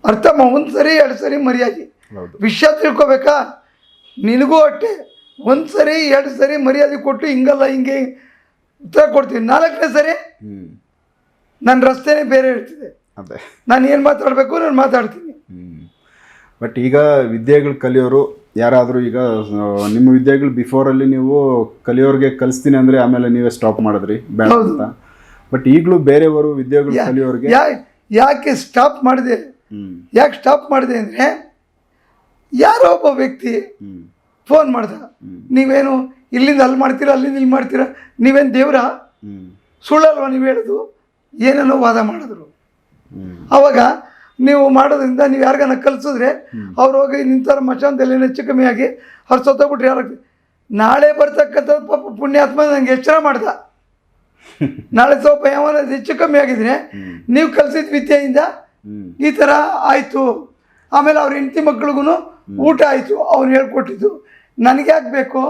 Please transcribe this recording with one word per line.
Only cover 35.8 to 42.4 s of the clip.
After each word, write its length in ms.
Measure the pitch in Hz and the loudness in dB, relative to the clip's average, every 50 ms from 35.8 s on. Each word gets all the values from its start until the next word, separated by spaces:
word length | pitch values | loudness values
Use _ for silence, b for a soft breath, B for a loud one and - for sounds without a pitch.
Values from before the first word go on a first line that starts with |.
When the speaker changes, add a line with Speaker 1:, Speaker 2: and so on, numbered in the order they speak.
| 277 269 262 262 254 B B B B _ - | 0 0 -2 -4 -4 B B B B _ -4
Speaker 1:
ಇಲ್ಲಿಂದ 280 | 247 262 277 294 277 | -2 0 2 2 2
ಅಲ್ಲಿ 160 | 262 254 262 | 2 2 2
ಮಾಡ್ತೀರಾ, 360 | 262 269 269 262 269 285 277 277 | 0 0 -2 -2 -2 0 0 0
ಅಲ್ಲಿಂದ 220 | 262 262 277 269 | 0 0 -4 -2
ಇಲ್ಲಿ 160 | 269 262 254 | -2 0 0
ಮಾಡ್ತೀರಾ, 340 | 254 269 247 - - 254 269 262 B B B B B - | 0 0 -2 -2 -2 -4 -4 -4 B B B B B 0
ನೀವೇನ್ 340 | 233 262 269 277 294 269 220 | 2 4 4 4 2 2 2
ದೇವ್ರಾ? 260 | 254 269 294 277 262 240 254 - - - _ _ _ - | 0 0 2 2 0 0 -2 -6 -8 -18 _ _ _ -20
Speaker 2:
ಹ್ಮ್. 260 | 104 101 95 92 90 92 _ _ _ _ _ _ | -20 -18 -18 -20 -20 _ _ _ _ _ _ _
Speaker 1:
ಸುಳ್ಳಲ್ವಾ 460 | - 294 311 311 311 302 294 269 269 | 0 2 4 4 4 2 2 -4 -4
ನೀವು 160 | 262 262 262 | -2 -2 0
ಹೇಳೋದು?" 540 | 262 262 - 440 - 403 440 453 440 _ _ _ _ _ _ _ _ _ - | 0 -2 -2 -4 -4 -6 -6 -6 -10 _ _ _ _ _ _ _ _ _ -2
ಏನೇನೋ 400 | 226 262 285 285 277 262 269 269 | 0 0 2 2 0 0 0 2
ವಾದ 200 | 254 233 226 226 | 2 0 0 0
ಮಾಡಿದ್ರು. 440 | 220 214 - - 302 247 214 175 | -2 -4 -6 -8 -12 -14 -16 -18